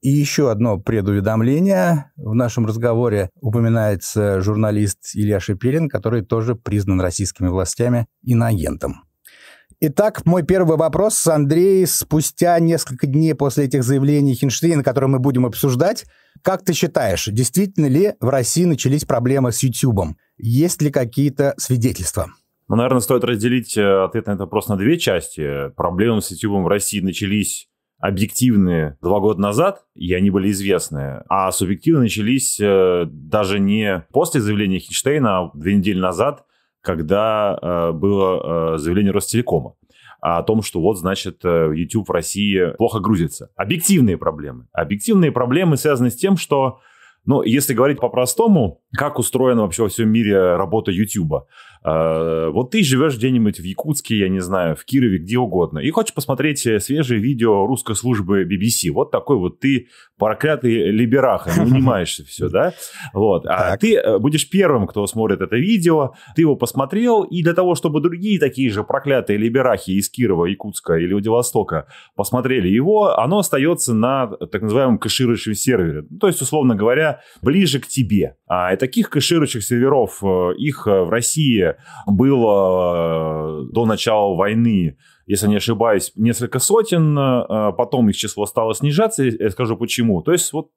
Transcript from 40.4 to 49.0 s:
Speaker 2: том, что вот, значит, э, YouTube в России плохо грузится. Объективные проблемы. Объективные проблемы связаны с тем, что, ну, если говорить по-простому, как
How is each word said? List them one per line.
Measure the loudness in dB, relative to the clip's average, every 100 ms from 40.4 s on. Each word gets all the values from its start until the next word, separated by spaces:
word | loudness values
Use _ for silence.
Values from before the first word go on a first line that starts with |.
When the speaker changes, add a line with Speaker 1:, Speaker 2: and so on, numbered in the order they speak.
Speaker 2:
том, | 0 0
что | 0 0
вот, | 0 0
значит, | -2 -4 -6 -6
э, | 0 2 2 -2
YouTube | -2 -4 -2
в |
России | -4 -2 -4 0 0 0 0
плохо | -2 0
грузится. | 0 0 0 -4 -18
Объективные | _ -4 -2 2 4 4 2
проблемы. | -2 -6 -12 -14 -12
Объективные | -6 -4 -4 0 2 4
проблемы | 2 0 2 2 2
связаны | 2 2 0
с | 0
тем, | 0 0
что, | 0 0 0 -4 _ _ -20 _
ну, | 0 0
если | 2 0 0
говорить | 2 2 2
по-простому, | -2 0 -2 0 4 4 2 -4 _
как | -6